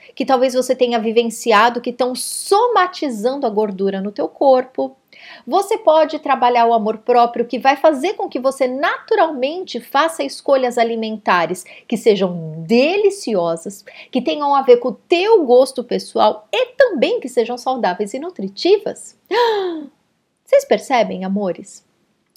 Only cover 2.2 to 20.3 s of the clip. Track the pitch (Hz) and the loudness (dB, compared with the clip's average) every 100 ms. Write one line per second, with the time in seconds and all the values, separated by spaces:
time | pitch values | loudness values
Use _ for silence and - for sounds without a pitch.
2.2 | - - - 392 494 403 359 - 294 220 | -8 -10 0 2 2 2 0 -2 -6 -4
3.2 | 226 285 254 208 214 190 196 190 202 208 | -4 -2 -4 -2 -2 -2 -4 -4 -6 -6
4.2 | 311 - 285 254 254 - 269 - _ - | -8 0 4 4 2 -6 -8 -8 _ -20
5.2 | - - - 330 392 440 - 311 302 302 | -20 -20 -2 -2 0 0 4 4 4 0
6.2 | 294 262 247 247 233 233 214 220 - 247 | 0 2 2 4 4 2 0 -4 0 2
7.2 | 233 233 233 247 262 277 320 277 339 427 | 2 0 -4 -2 0 2 2 2 -2 -4
8.2 | 370 269 262 262 254 262 339 508 - 427 | -6 -4 -4 -2 -2 -2 -4 -4 -2 0
9.2 | 330 285 269 349 381 233 - 269 320 320 | 0 0 -4 -4 -10 -12 -4 0 0 -2
10.2 | 277 - - 269 247 240 226 226 220 214 | -8 -6 0 0 2 0 -2 -2 -6 -6
11.2 | 226 233 160 185 - - - 208 233 202 | 0 0 0 -4 -12 -20 -8 -2 2 2
12.2 | 190 175 160 156 165 233 285 403 415 392 | 0 -4 -10 -10 0 2 2 2 0 -2
13.2 | - 202 170 165 202 - - - - 247 | -4 -2 -2 -4 -8 -16 -18 -20 -8 -4
14.2 | 247 302 285 277 262 240 254 - - 339 | -2 -2 0 2 6 4 4 -6 -2 0
15.2 | 403 453 269 247 262 - 240 233 - 226 | 4 2 4 4 4 -2 -6 -6 -4 0
16.2 | 214 214 - 427 508 - 508 311 285 466 | 0 0 -4 -4 -2 2 2 2 0 -2
17.2 | 254 - 226 240 269 254 202 180 208 269 | -4 -2 -2 -4 -6 -2 -2 -2 -6 -8
18.2 | 339 - 196 196 339 403 - - - _ | -10 -10 -10 -4 2 2 0 -12 -16 _
19.2 | - 415 466 427 370 330 285 _ _ _ | -6 0 0 0 -4 -8 -12 _ _ _
20.2 | _ | _